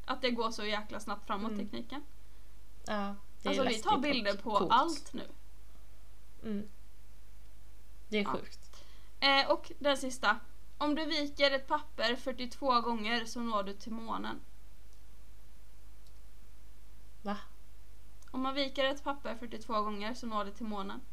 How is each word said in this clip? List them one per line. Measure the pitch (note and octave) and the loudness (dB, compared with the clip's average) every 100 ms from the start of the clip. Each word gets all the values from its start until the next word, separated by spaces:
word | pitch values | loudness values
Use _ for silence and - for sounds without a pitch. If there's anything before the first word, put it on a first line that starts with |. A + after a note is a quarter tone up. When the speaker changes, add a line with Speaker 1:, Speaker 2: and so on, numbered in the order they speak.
| - | -2
Speaker 1:
Att | C#4 | 0
det | B3 | 0
går | A#3+ A3+ | 2 0
så | A3+ | 0
jäkla | G#3 G#3 G#3+ G#3 | 0 0 0 -2
snabbt | G#3+ G#3 - | -2 -2 0
framåt, | G3+ A3 | 0 0
Speaker 2:
Mm. | G#3 G3+ | 0 -2
Speaker 1:
tekniken. | A#3 A#3 C#4 - - - - - - - - - | -2 -2 -2 -4 -4 -4 -4 -4 -4 -4 -4 0
Speaker 2:
Ja, | G#3 G3+ G#3 - - | 0 0 -2 -4 -2
det | G3 | 2
är | |
Speaker 1:
Alltså, | - | 4
vi | B3+ A3 | 4 4
tar | F#4+ F4 | 4 4
Speaker 2:
läskigt | D4 | 6
Speaker 1:
bilder | B3+ G3+ | 4 4
Speaker 2:
och | G3+ | 2
Speaker 1:
på | A#3 G3+ | 4 4
Speaker 2:
coolt. | E3+ | 8
Speaker 1:
allt | A#3 E4 D4 - | 8 6 2 -2
nu. | G#3+ - - - - - - - - - - - - | -2 -4 -4 -4 -4 -4 -4 -4 -4 -4 -4 -4 -2
Speaker 2:
Mm. | A3+ G3+ G#3+ - - - - - - - - - - - - - - | -2 -2 -2 -4 -4 -4 -4 -4 -4 -4 -4 -4 -4 -4 -4 -4 0
Det | G#3+ | 2
är | |
Speaker 1:
Ja. | G3+ | 2
Speaker 2:
sjukt. | - - - - - - - - - | 0 -2 -4 -4 -4 -4 -4 -4 2
Speaker 1:
Eh, | C#4 C#4 - | 4 6 4
och | D#4+ - - | 2 0 0
den | C#4+ C4+ | 2 2
sista. | C4 B3 G#3 A#3 - - - - | 2 2 2 2 0 -4 -4 0
Om | D4 | 2
du | D4+ | 2
viker | D4+ D4+ C#4+ C#4+ C#4 | 2 2 0 4 6
ett | C4+ C4+ | 6 2
papper | D4+ - - A3+ A#3+ | 0 0 0 2 2
fyrtiotvå | C4+ B3+ B3 - C#4 A#3+ | 0 -2 -2 0 4 4
gånger | A#3 A3+ G#3 A#3 | 4 2 2 2
så | A3 A#3+ | 0 -2
når | A#3 G#3+ | 0 2
du | G3 | 0
till | G3+ B3 | -2 -2
månen. | A3+ A3+ F#3+ G#3+ C#4+ - - - - - - - - - - - - - - - - - - - - - - - - - - - - | -2 -2 -2 -2 -2 -4 -4 -4 -4 -4 -4 -4 -4 -4 -4 -4 -4 -4 -4 -4 -4 -4 -4 -4 -4 -4 -4 -4 -4 -4 -4 -4 -2
Speaker 2:
Va? | G3+ G#3 - - - - - - - - - | -2 -2 -4 -4 -4 -4 -4 -4 -4 -4 -4
Speaker 1:
Om | B3+ | -2
man | C4 | 0
viker | C4+ C4+ C4+ | 0 0 4
ett | C4+ C#4 | 2 2
papper | C#4+ C#4+ A3 A#3 | 0 -2 -2 -4
fyrtiotvå | A#3+ A3+ A#3 G#3+ | -4 -4 0 2
gånger | G#3 G#3 G#3+ | 2 0 -2
så | B3 A#3 | -2 0
når | G#3+ | 0
det | G3+ | -2
till | G3+ A3 | -2 -2
månen. | G3+ G3 A#3 - | -2 -2 -4 -4